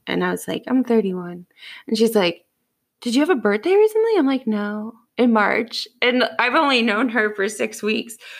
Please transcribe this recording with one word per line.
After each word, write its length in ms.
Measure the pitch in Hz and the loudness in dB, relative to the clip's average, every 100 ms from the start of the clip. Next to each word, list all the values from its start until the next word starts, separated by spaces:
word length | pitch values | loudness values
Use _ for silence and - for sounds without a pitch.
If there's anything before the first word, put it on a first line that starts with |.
| - | -6
and 160 | 180 | -4
I 80 | 180 | -2
was 160 | 180 - | -4 -6
like, 160 | - - | -8 -2
"I'm 160 | 262 | -2
thirty-one." 600 | 240 226 196 180 175 175 180 _ - - - | 2 0 0 -4 -8 -14 -18 _ -20 -18 -6
And 100 | 214 | 0
she's 180 | 226 214 | 2 2
like, 300 | 175 - _ _ _ _ _ _ | 0 -2 _ _ _ _ _ _
"Did 140 | 240 240 | -2 2
you 60 | |
have 80 | 302 | 2
a 60 | 294 | 2
birthday 380 | 208 208 330 403 | 0 0 2 4
recently?" 360 | 427 440 453 415 | 4 2 2 2
I'm 80 | 269 | 2
like, 200 | 262 240 | 0 -2
"No." 460 | 208 208 214 214 - _ - | -4 -4 -8 -10 -14 _ 0
In 140 | 247 | 4
March, 560 | 226 196 - 233 - - _ | 4 4 0 -2 -8 -12 _
and 220 | 240 254 240 - | 0 2 0 0
I've 160 | 240 294 | 0 2
only 260 | 285 254 | 2 2
known 280 | 226 208 254 | 2 0 0
her 240 | 220 214 208 | 0 -2 -2
for 120 | 202 | -4
six 340 | 214 226 - | -4 -6 -4
weeks. 340 | 208 226 240 - - - | -4 -4 -6 -14 -20 -20